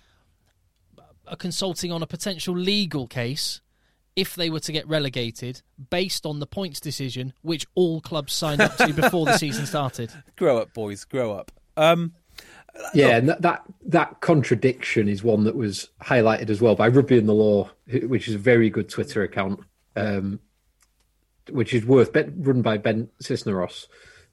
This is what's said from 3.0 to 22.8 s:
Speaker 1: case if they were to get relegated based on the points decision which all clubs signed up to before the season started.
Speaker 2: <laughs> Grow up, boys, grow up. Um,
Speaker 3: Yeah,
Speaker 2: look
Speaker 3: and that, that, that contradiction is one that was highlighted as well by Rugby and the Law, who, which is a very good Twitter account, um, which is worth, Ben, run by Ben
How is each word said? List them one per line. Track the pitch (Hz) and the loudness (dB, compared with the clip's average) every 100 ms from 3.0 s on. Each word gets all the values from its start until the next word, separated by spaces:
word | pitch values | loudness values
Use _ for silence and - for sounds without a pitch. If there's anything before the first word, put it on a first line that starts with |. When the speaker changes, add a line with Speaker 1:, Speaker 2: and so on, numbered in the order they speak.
| 123 | -6
Speaker 1:
case | 131 120 147 - - _ _ _ _ _ - | -6 -6 -4 -8 -10 _ _ _ _ _ -6
if | 190 | -6
they | - 165 | -4 -6
were | 156 | -4
to | - | -6
get | 156 147 | -6 -2
relegated | 156 143 127 117 - 123 127 _ - 135 | -2 -2 -4 -6 -8 -12 -12 _ -20 -6
based | 180 190 - 160 | -4 -2 -4 -6
on | 147 | -8
the | 143 | -8
points | - 190 143 | -8 -10 -8
decision | 151 - 135 120 131 - | -10 -8 -8 -8 -10 -10
which | 156 160 - | -6 -6 -4
all | - 180 160 | 0 0 0
clubs | - 160 139 | -6 -8 -6
signed | - 160 147 | -4 -2 2
up | 214 - | 2 4
to | 254 | 2
before | 147 247 180 | 4 2 2
the | 160 220 | 2 2
season | 151 143 143 | 0 -4 -4
started. | 151 135 - 113 - | -4 -4 -6 -10 -12
Speaker 2:
<laughs> | - - | -20 -2
Grow | 175 117 | 2 2
up, | 107 | 0
boys, | - 104 101 | -8 -8 -10
grow | - 131 117 | -8 -4 -4
up. | 98 - _ _ - | -4 -10 _ _ 2
Um, | 156 170 170 - _ - - - - - - | 4 4 0 -8 _ -20 -20 -20 -20 -16 0
Speaker 3:
Yeah, | 156 131 | 4 6
Speaker 2:
look | |
Speaker 3:
and | 117 131 | 6 4
that, | 165 | 2
that, | 170 - - - - | 0 -2 -8 -16 0
that | 165 147 - | 0 0 -2
contradiction | - 160 120 113 131 - - - 104 | 2 2 4 2 2 -2 -2 0 0
is | 101 | 0
one | 113 107 | 2 2
that | 107 | 2
was | 127 110 95 - _ | 0 -4 -6 -12 _
highlighted | - 131 110 110 113 | 0 4 4 2 -2
as | 101 | 2
well | 117 | 4
by | 104 110 | 4 6
Rugby | 131 131 123 | 4 6 4
and | 107 | 6
the | |
Law, | 107 107 104 95 - - | 4 4 4 0 -8 -6
who, | 123 117 | -4 -2
which | 120 104 | -2 -2
is | |
a | 107 | -2
very | 104 117 113 | 4 4 4
good | 104 101 | 0 -6
Twitter | - 107 113 | -6 -6 -4
account, | 95 - 98 95 - _ _ - | -4 -4 -4 -6 -10 _ _ -6
um, | 104 98 98 101 - _ _ _ _ _ _ _ _ _ - | -2 -2 -4 -8 -14 _ _ _ _ _ _ _ _ _ -8
which | 131 110 | -4 -2
is | 123 | -2
worth, | 110 131 110 | 4 6 6
Ben, | 156 151 165 | 2 -2 -2
run | 139 127 | 0 2
by | 117 | 0
Ben | 107 | 0